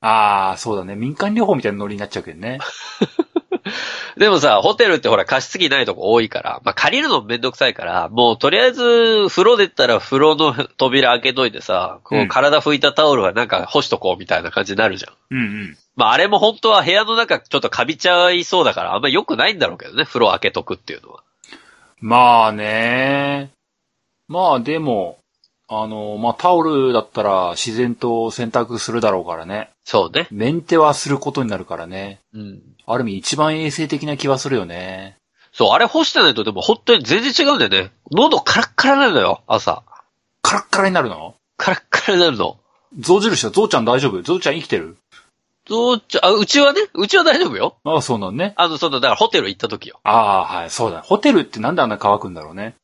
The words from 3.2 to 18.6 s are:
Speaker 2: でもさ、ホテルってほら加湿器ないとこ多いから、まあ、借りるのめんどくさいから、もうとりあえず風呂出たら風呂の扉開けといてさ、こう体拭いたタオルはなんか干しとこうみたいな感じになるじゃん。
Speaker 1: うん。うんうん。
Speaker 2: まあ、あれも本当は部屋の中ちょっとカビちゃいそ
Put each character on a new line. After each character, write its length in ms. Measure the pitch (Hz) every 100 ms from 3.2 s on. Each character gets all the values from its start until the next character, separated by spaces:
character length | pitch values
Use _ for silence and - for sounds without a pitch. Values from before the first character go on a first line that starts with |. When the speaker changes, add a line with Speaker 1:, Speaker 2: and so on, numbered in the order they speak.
| - - _ 370 - - - - - -
Speaker 2:
で 120 | 208
も 100 | 185
さ、 220 | 139 107
ホ 120 | 151
テ 120 | 208 226
ル 80 |
っ 40 | 160
て 80 | 120
ほ 80 | 110
ら 80 |
加 160 | 92 135
湿 180 | - 190
器 100 | 170
な 120 | 139
い 40 |
と 100 | 117
こ 160 | 92 95
多 100 | 117
い 80 | 113
か 120 | -
ら、 200 | - -
ま 80 | -
あ、 20 |
借 220 | - 147 240
り 60 |
る 60 | 302
の 140 | 175
め 160 | 104 117
ん 20 |
ど 120 | 127
く 40 | -
さ 120 | 131
い 60 |
か 100 | 104
ら、 240 | 87 90 85
も 240 | 110 120
う 60 | 113
と 120 | 139
り 80 | 180
あ 80 | 254
え 60 |
ず 560 | 240 240 233 226 220 196
風 160 | -
呂 120 | 233 240
出 120 | 190
た 180 | - 127
ら 140 | 110
風 180 | - 135
呂 180 | 151 151
の 180 | 156 127 139 _
扉 340 | 131 131 127
開 100 | 120
け 140 | 131
と 120 | 127 127
い 60 |
て 80 | 104
さ、 400 | - 92 87 90
こ 200 | - 107
う 60 | 101
体 320 | 127 139 151
拭 140 | 151
い 60 | 147
た 120 | 143
タ 160 | 139 156
オ 60 |
ル 80 | 135
は 100 | 95
な 120 | 101
ん 40 | 120
か 180 | 92 90
干 160 | 147
し 60 | 135
と 100 | 98
こ 160 | 95 90
う 20 |
み 80 | 92
た 120 | 80
い 40 |
な 80 | 82
感 140 | -
じ 80 | 101
に 60 | 101
な 100 | 110
る 80 | 98
じ 80 |
ゃ 60 | -
ん。 40 | _ _
Speaker 1:
う 40 |
ん。 40 | 131
う 40 |
ん 20 |
う 20 | 113 104
ん。 120 | 98 73 _ -
Speaker 2:
ま 100 | 110
あ、 60 |
あ 40 | 131
れ 120 | 196
も 100 | 208
本 200 | 208 214
当 100 | 220
は 120 | 208
部 80 | 151
屋 140 | 190
の 100 | 214
中 240 | 226 226 165
ち 160 | _
ょ 40 | 139
っ 20 |
と 100 | 117
カ 140 | -
ビ 140 | 123 151
ち 100 | 180
ゃ 220 | 175 180
い 140 | 180
そ 180 | 170 185